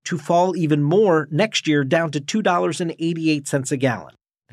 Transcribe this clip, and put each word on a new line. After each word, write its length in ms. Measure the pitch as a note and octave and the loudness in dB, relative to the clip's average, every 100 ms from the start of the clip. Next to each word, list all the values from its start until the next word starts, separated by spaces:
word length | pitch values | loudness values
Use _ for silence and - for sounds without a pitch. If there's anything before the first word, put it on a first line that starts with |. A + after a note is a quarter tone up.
| - | -8
to 120 | F3 | -6
fall 380 | - E3+ F#3 F3+ | 0 2 2 0
even 260 | D#3 D3+ | 0 2
more 460 | D3 G3 G3+ D#3+ C#3+ | 2 4 4 2 0
next 360 | D#3 A3 - D#3 | -2 -2 -2 0
year, 160 | D3 | 0
down 280 | C3 E3 E3 | 2 0 0
to 100 | C#3+ | -6
two 200 | D3 A3 | -4 -2
dollars 380 | F#3+ F3 F3+ E3 | 0 0 0 -2
and 160 | E3+ - | -6 -4
eighty-eight 480 | E3 E3+ D#3+ D3+ - | -4 -2 0 -2 -2
cents 280 | C#3 B2 | -4 -2
a 40 | C3+ | -2
gallon. 380 | C3 G#2 C2+ _ _ _ _ | -2 -2 -10 _ _ _ _